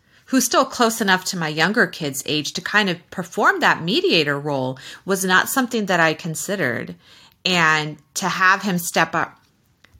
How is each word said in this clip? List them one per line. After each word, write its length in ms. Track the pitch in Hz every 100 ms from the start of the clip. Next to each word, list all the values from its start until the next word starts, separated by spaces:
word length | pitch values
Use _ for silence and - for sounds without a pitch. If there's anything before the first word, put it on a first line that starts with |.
| _ _ -
who's 180 | 262
still 200 | - 339
close 360 | 269 - 226 226
enough 240 | 202 185 -
to 100 | 180
my 120 | 160
younger 380 | 156 165 233 175
kid's 340 | - 147 135
age 280 | - 151 147
to 80 | -
kind 280 | - 208 196
of 100 | 170 -
perform 500 | - 175 - 302 392
that 220 | 208 156
mediator 560 | 165 277 370 185 147 143
role 400 | 147 139 127 131 - -
was 200 | 180 190
not 240 | 185 185 -
something 380 | 269 240 233 196
that 120 | 175
I 160 | 160
considered. 800 | 160 170 156 - 196 135 117 120 170 _ - - _
And 520 | 180 180 160 156 151 147 _
to 140 | - 185
have 340 | 175 185 190
him 160 | 196 175
step 360 | 170 185 165 165
up, 200 | - - _ _ _ _ _